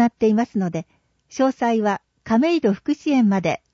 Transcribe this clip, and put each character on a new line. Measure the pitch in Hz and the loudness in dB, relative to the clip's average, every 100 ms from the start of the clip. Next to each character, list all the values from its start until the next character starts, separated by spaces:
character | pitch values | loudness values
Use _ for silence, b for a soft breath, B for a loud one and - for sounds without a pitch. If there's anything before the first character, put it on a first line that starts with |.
っ | 240 | 2
て | - 220 | 0 0
い | |
ま | 214 247 | 0 -2
す | 208 | -4
の | 180 | -4
で、 | 160 - _ _ _ _ | -6 -12 _ _ _ _
詳 | - 269 | -2 -2
細 | - 233 226 | 0 -2 0
は | 208 196 - _ - | -2 -4 -10 _ -2
亀 | 226 311 339 | 0 2 0
戸 | 220 | 0
福 | 196 - | -2 -4
祉 | 302 311 | -6 -2
園 | 262 214 | 2 2
ま | 196 | 0
で | 165 - _ | -2 -6 _